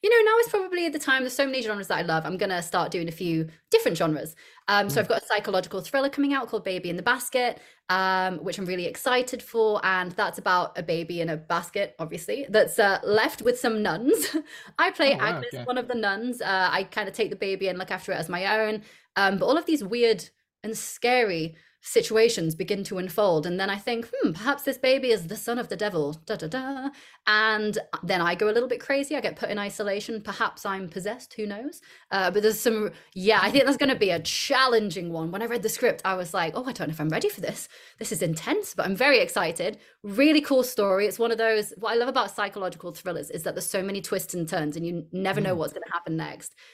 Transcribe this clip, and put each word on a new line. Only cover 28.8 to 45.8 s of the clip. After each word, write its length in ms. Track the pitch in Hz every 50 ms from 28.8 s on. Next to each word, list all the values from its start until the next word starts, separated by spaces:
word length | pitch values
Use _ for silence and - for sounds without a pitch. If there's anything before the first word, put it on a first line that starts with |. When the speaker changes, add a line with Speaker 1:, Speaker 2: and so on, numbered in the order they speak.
Speaker 1:
crazy. 360 | - - 277 277 277 277 311
I 40 | 269
get 140 | 233 185 160
put 160 | - 226 -
in 80 | 208 208
isolation. 640 | 202 202 - - 208 202 196 208 208 - 226 214
Perhaps 420 | 208 214 196 - 226 - - - -
I'm 240 | 208 190 190 190 170
possessed, 460 | - 196 175 208 233 254 - _ -
who 100 | - 214
knows? 360 | 208 202 208 247 302 349 - _ - - - - _
Uh, 180 | - 196 190 180
but 120 | 185 208
there's 180 | 208 220 214 214
some, 320 | - 240 220 214 214 196 - - - _ _
yeah, 260 | 190 185 208 214 196
I 80 | 185 208
think 140 | 208 285 262
that's 120 | 262 285
gonna 200 | 247 294 269 262
be 140 | - 214 190
a 100 | 170 170
challenging 920 | 160 - - - - - 277 254 262 254 233 220 214 202 160 190 175 170
one. 200 | 165 160 160 165
When 100 | 175 196
I 40 | 226
read 160 | 233 240 233
the 60 | 185 220
script, 340 | - - 254 226 175 - -
I 100 | 190 190
was 180 | 185 180 165
like, 200 | - 190 170 160 151
"Oh, 100 | 226 254
I 80 | 262
don't 140 | 226 - 170
know 60 | 147
if 80 | 160 -
I'm 80 | 151 156
ready 200 | 156 220 359 415
for 120 | - -
this. 280 | 170 - - - - - - - - - _ _
This 140 | - -
is 100 | 220 160
intense," 520 | 185 160 160 160 - - 311 427 392 - -
but 120 | - -
I'm 80 | 185 196
very 240 | 185 254 285 277 226
excited. 600 | 180 175 - 214 185 160 160 - 170 196 - - _ - _ _ -
Really 360 | 202 196 226 277 311 311 302
cool 220 | 294 - 285 254
story. 440 | 247 254 - - 202 196 185 190 208
It's 120 | 208 190 -
one 140 | 233 233
of 60 | 226 214
those, 360 | 226 220 220 214 208 - - -
what 120 | 214 214
I 40 | 220
love 120 | 233 240 262
about 220 | 247 262 220 196 -
psychological 580 | - 208 202 202 208 190 180 175 170 - 175
thrillers 360 | 165 - - 180 170 160 - -
is 120 | - 165
that 140 | 160 190 -
there's 100 | 180 175 -
so 140 | - 196
many 180 | 185 196 196 202
twists 340 | - - 214 185 - - -
and 140 | 180 165 160
turns 280 | 196 175 151 151 151
and 100 | 170 165
you 200 | 170 175 170 165 -
never 280 | - 185 190 190 190 -
know 140 | - 185 180
Speaker 2:
Mm. 40 | 165
Speaker 1:
what's 140 | 156 -
gonna 200 | - -